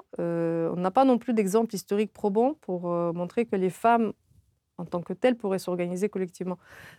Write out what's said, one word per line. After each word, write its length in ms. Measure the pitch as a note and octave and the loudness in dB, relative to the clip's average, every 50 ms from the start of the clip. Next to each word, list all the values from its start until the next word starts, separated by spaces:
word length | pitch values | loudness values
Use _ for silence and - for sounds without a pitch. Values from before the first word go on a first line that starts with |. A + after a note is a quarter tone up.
| - _ - - | -8 _ -8 -6
euh, 540 | F3 E3+ E3+ E3+ E3+ E3 E3 E3 E3 E3 - | -4 -2 -2 -2 -2 -2 0 -2 -2 -2 -2
on 60 | F3 | -2
n'a 100 | F3+ F#3+ | -2 2
pas 140 | F#3+ C4 C4+ | 4 4 6
non 140 | C4+ B3 A3+ | 6 4 2
plus 160 | - - A#3+ | 2 0 0
d'exemple 400 | A3 G3+ F#3+ F3+ A3+ A#3 A3 - | 0 0 2 2 0 0 0 -4
historique 380 | F#3 - - G3+ G#3 A3 G3+ - | -8 -4 -2 -2 -2 -2 -2 -4
probant 400 | - - G#3 G3 A3 A#3+ C4+ D#4 | -4 -4 0 0 2 2 0 -2
pour, 360 | - - - F#3 F3 F3+ F3 | -4 -6 -6 -6 -4 -2 -2
euh, 220 | F3 E3+ E3+ E3+ E3 | -2 0 0 -2 -2
montrer 320 | F3 F3 F3+ - A#3+ A#3 | -4 -6 -4 -2 -4 -2
que 120 | A#3 - | -2 -2
les 120 | G3 F#3 F#3 | 0 0 -2
femmes, 460 | E3 - - A3+ A#3 A#3 A3+ G3+ - _ _ _ _ _ _ _ _ _ _ _ _ - | -2 2 4 4 4 4 2 0 -4 _ _ _ _ _ _ _ _ _ _ _ _ -14
en 80 | F3 | -8
tant 160 | - - F3 E3+ | -6 -6 -6 -6
que 100 | - F#3 | -6 -2
telles, 240 | F#3 - B3+ B3 | 0 2 2 2
pourraient 220 | A#3 - G3 F#3+ F#3 | 0 -2 -2 -2 -2
s'organiser 500 | - - F3+ F3 F3 F3 F3+ F3+ G3+ G#3 | -2 -4 -2 -2 -2 -4 -2 -2 -2 -2
collectivement. 500 | - G3 F#3 F3 - - F3+ F3+ F3+ - _ - - - - - - | -2 -4 -6 -6 -6 -8 -8 -6 -6 -8 _ -18 -20 -20 -20 -20 -20